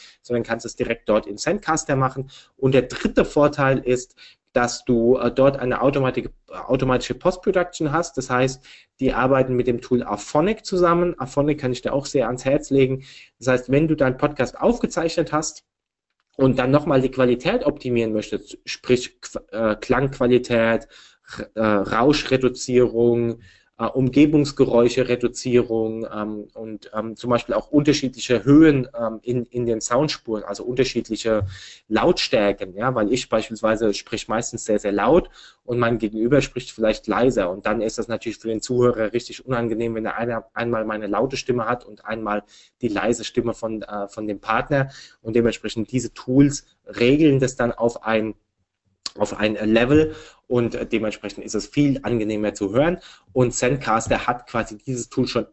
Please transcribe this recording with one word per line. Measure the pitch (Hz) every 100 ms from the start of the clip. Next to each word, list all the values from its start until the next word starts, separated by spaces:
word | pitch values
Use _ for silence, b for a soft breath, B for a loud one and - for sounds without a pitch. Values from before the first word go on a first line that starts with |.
| B B
sondern | - 120
kannst | 113 117 117
es | -
direkt | 117 117 -
dort | 107 -
in | 104
Zencastr | 151 208 - 156 - 135
machen. | 131 135 135 B B -
Und | 131
der | 135
dritte | 123 - 214 -
Vorteil | - 151 143 143 135 131
ist, | 123 123 - _ B B _
dass | 127 120 - -
du, | 120 117 127
äh, | 120
dort | 120 135 135
eine | 127 113
automatische, | 131 139 127 123 110 - -
automatische | - - 131 135 127 -
Post-Production | 123 180 180 - 185 175 - 156
hast. | 156 170 -
Das | -
heißt, | 123 131 135 B B B -
die | 131
arbeiten | 113 131 135 127
mit | 123 123
dem | 120
Tool | - 123
Aphonic | 117 104 - - 180 220
zusammen. | - 185 175 170 175 -
Aphonic | 131 - 147 147
kann | 127
ich | 123
dir | 117
auch | 135 139
sehr | 139 117
ans | 127 131
Herz | 143 -
legen. | 135 131 135 B B B B
Das | 123
heißt, | 127 127
wenn | 139 160
du |
deinen | 151 131 127
Podcast | 120 - 123 -
aufgezeichnet | 185 240 - - 165 165 156
hast | 151 156 - _ _ _ _ _ _ _ -
und | 135 123
dann | 127
nochmal | 143 147 135
die | 127
Qualität | 131 123 120 165 240 147
optimieren | - 127 120 113
möchtest, | 107 104 104 - -
sprich | - - - 127 - _
Qu-, | - - -
äh, | 107 113 107
Klangqualität, | - 123 135 - 123 123 123 117 113 113 - B B B B B
R-, | 107
äh, | 107 110 104 98
Rauschreduzierung, | 110 131 147 - 131 127 127 - 123 120 113 120 120 117 117 b b b -
äh, |
Umgebungsgeräusche-Reduzierung, | 113 131 131 143 151 151 143 - 127 117 120 131 123 120 117 - 131 120 117 113 110 110 113
ähm, | 107 107 107 107
und, | 113 110 104 -
ähm, | 107 113
zum | 107 123
Beispiel | 120 -
auch | 208 -
unterschiedliche | 151 143 139 131 - - 117
Höhen, | 131 143 160 139 123 117
ähm, | 113 110
in, | 123 123
in | 117 120 117
den | 110
Soundspuren, | - 120 151 - - 107
also | - 101
unterschiedliche | 120 123 123 120 110 107 113 110 95 B B B B
Lautstärken, | 107 160 180 - 120 101 98 95
ja, | 92 123 123
weil | 104
ich | 127 -
beispielsweise | 113 104 113 110 110 113
sprich | 98 - 104 -
meistens | 110 - 117
sehr, | - 107
sehr | 104
laut | 101 107 170 190 B B B
und | - 120
mein | 117 117
Gegenüber | 110 110 117 139
spricht | 127 127 -
vielleicht | - 110 107 -
leiser | 98 127 110 90
und | 98 107
dann | 113
ist | 110 113
das | 110
natürlich | 110 117 104
für | 110
den | 107
Zuhörer | - 123 123 110 107
richtig | 120 - 110 127
unangenehm, | 123 117 110 117
wenn | 113 107
er | 107
einer, | 120 113 -
einmal | - 117 113
meine | 110 107 104
laute | 101 131 131
Stimme | - 123 110
hat | 123
und | - 104
einmal | - 113 104 104 - b b _
die | 120
leise | 101 104 113
Stimme | - - 117
von, | 104 113 110
äh, | 104 104 101
von | - 107
dem | 98
Partner | - 113 131 143 135 B B B
und | 113 117
dementsprechend | 117 - 110 113 107
diese | 127 113
Tools | - - 131 143 - - _
regeln | - - 120 147 160 135
das | 127
dann | - 120
auf | - 117 -
ein, | 110 110 107 - _ _ _ _ _ _ - -
auf | 104 -
ein | 107
Level | 104 110 113 123 151 156 156 B B -
und, | 123 117 120
äh, | 117
dementsprechend | 113 107 - 101 -
ist | 107
es | 107 -
viel | - 147 135
angenehmer | 113 120 107 107 107
zu | 104 98
hören | 113 160 180 B B B
und | 131 123
Zencastr | - 123 139 117 110 - 117 -
hat | 123 -
quasi | 117 107 107
dieses | - 123 117
Tool | - 123
schon | 120 107